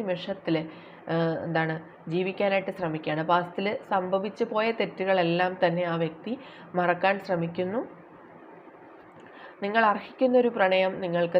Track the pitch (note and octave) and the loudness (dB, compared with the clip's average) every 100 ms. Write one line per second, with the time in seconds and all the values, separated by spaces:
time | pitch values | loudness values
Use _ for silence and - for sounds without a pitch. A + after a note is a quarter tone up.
0 | G3 F3 - F#3+ - D#3+ D#3+ - - - | -2 -4 -4 -8 -2 -2 -2 -12 -18 -16
1 | - E3 E3 D#3+ E3+ D#3+ D#3+ D#3+ - - | -4 0 0 -2 -2 -2 -2 -4 -10 -16
2 | E3 E3+ F#3 F#3+ G3+ G3 F#3+ - E3+ D#3 | -4 -2 -2 0 2 2 -2 -4 -4 -4
3 | D#3 G#3 G#3 F3 F3 - G3 - - G3 | -2 -2 2 2 2 -4 -4 -4 -2 -2
4 | F#3 G3 G#3 - A#3 G#3+ A3+ A3+ F#3 - | 0 -2 -2 -4 -2 0 0 0 -4 -2
5 | F#3+ F#3+ E3+ E3+ F#3 F#3 F3 E3+ F3 E3 | 0 2 2 2 0 2 2 2 -2 0
6 | D#3+ D#3+ G#3+ B3+ - - - F3+ F3 F3 | -2 -4 -10 -10 -10 -18 -6 0 2 2
7 | F#3+ G3 G3 F3 E3+ E3+ F#3 A3+ F#4 - | 2 0 -2 -2 -2 -4 -4 -4 -6 -14
8 | - - - - - - - - - - | -20 -20 -20 -20 -20 -20 -20 -20 -20 -20
9 | - - - - - - G3+ A3 A3 G3 | -20 -20 -20 -20 -20 -8 0 4 4 2
10 | - - C4 B3 A#3+ A3+ F#3+ F#3 F#3+ F#3+ | -4 0 4 6 4 4 4 4 2 0
11 | F3+ F3 E3+ | -2 0 2